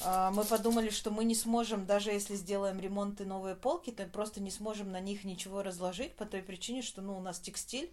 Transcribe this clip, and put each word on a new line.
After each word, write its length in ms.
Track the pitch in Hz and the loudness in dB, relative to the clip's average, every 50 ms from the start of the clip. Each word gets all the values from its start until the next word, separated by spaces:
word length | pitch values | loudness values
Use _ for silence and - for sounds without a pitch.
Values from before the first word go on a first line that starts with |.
| - | 0
А, 280 | 180 185 185 185 190 | 2 4 6 6 6
мы 120 | 190 202 208 | 6 4 4
подумали, 460 | 208 233 214 202 233 233 233 220 220 | 4 4 4 6 6 6 6 4 4
что 220 | 208 - - 220 | 0 0 0 0
мы 120 | 214 214 226 | 0 4 4
не 100 | 233 226 | 4 4
сможем, 520 | 226 - 226 226 233 233 214 226 202 190 | 4 4 4 4 4 4 2 0 0 2
даже 260 | 185 202 202 202 220 | 4 4 4 4 4
если 240 | 208 202 202 - 202 | 2 0 0 0 -4
сделаем 420 | 202 175 180 202 196 196 196 190 190 | -4 -2 0 0 2 2 2 0 0
ремонт 400 | 185 190 196 202 202 202 202 202 | -2 -2 0 0 0 0 -2 -4
и 40 | 202 | -4
новые 300 | 196 190 190 190 190 185 | -4 -4 -2 -2 -4 -4
полки, 360 | 185 - 254 320 349 - - | 0 2 2 2 2 0 -6
то 120 | 233 - 196 | -6 -6 -6
просто 360 | 180 - 202 208 220 - 208 | -6 -2 -4 -4 -2 -2 -6
не 100 | 196 196 | -6 -6
сможем 400 | 185 - 208 220 214 202 202 196 | -6 -4 -4 -4 -4 -4 -4 -4
на 80 | 185 185 | -4 -4
них 240 | 185 196 202 202 196 | -4 -4 -4 -4 -4
ничего 400 | 196 185 175 - 190 190 202 196 | -6 -6 -6 -6 -6 -4 -4 -2
разложить 500 | 196 180 175 180 180 185 180 262 330 - | -2 -4 -2 -2 -2 -2 -2 -6 -6 -6
по 100 | - 220 | -8 -8
той 160 | 214 190 190 190 | -6 -4 -6 -6
причине, 380 | - 185 180 - - 240 262 | -6 -10 -8 -6 -4 -4 -4
что, 200 | 240 - - - | -4 -4 -6 -6
ну, 160 | 190 196 196 190 | -6 -6 -6 -4
у 40 | |
нас 180 | 185 185 175 - | -4 -6 -6 -6
текстиль. 500 | - - - - - - - 254 311 349 | -8 -8 -8 -8 -8 -4 -4 -4 -4 -6